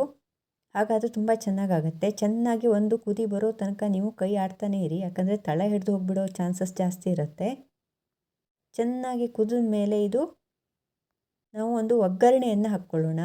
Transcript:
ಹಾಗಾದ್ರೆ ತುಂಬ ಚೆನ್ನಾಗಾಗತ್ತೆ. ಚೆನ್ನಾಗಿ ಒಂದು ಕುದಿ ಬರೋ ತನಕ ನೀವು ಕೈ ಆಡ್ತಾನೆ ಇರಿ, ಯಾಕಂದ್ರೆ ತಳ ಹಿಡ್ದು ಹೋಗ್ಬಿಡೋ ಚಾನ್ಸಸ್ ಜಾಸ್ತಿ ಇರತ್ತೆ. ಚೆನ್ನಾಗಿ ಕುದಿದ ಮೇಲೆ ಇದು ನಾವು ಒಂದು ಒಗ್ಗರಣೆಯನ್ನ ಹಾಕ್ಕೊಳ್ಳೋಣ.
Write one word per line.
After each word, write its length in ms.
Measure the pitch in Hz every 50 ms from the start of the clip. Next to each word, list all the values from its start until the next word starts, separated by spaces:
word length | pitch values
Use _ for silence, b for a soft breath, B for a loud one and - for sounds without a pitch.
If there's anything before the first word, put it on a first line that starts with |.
| 269 285 - _ _ _ _ _ _ _ _ _ _ _ -
ಹಾಗಾದ್ರೆ 340 | 202 214 208 226 214 226 233
ತುಂಬ 220 | 233 214 214 220 226
ಚೆನ್ನಾಗಾಗತ್ತೆ. 760 | 220 - 202 190 196 196 190 180 160 151 160 160 160 - 208
ಚೆನ್ನಾಗಿ 560 | 208 - 208 208 220 233 233 240 233 220 233
ಒಂದು 320 | 240 208 208 214 214 226 226
ಕುದಿ 280 | - 214 208 208 226
ಬರೋ 240 | 214 202 202 220 220 220
ತನಕ 300 | 220 202 196 202 202 208 208
ನೀವು 220 | 196 190 196 220 220
ಕೈ 180 | - 185 190 208
ಆಡ್ತಾನೆ 440 | 202 190 190 185 - 208 202 196 196 185
ಇರಿ, 140 | 147 160 180
ಯಾಕಂದ್ರೆ 380 | 190 180 180 - 185 190 208
ತಳ 240 | 208 - - 151 165 190
ಹಿಡ್ದು 260 | 208 208 202 190 208 202
ಹೋಗ್ಬಿಡೋ 340 | 196 185 185 190 190 196
ಚಾನ್ಸಸ್ 500 | 185 185 - 180 175 180 180 185 185 185
ಜಾಸ್ತಿ 340 | - 185 180 180 - - 185
ಇರತ್ತೆ. 380 | 180 170 147 147 - - 180 226 269 269 - _ _ _ _ _ _ _ _ _ _ _ _ _ _ _ _ _ _ _ _ _ _
ಚೆನ್ನಾಗಿ 540 | - 233 240 247 254 254 254 247 240 240 233
ಕುದಿದ 380 | 240 - 220 214 240 247 233 220
ಮೇಲೆ 280 | 214 208 202 208 214 208 208
ಇದು 180 | 202 202 254 311 339 - _ _ _ _ _ _ _ _ _ _ _ _ _ _ _ _ _ _ _ _ _ _ _ -
ನಾವು 180 | 214 220 233 240
ಒಂದು 200 | 233 220 220 240 233
ಒಗ್ಗರಣೆಯನ್ನ 680 | 202 185 185 185 240 240 262 262 254 240 208 202 214 220
ಹಾಕ್ಕೊಳ್ಳೋಣ. 520 | 208 180 - - - 160 160 160 160 160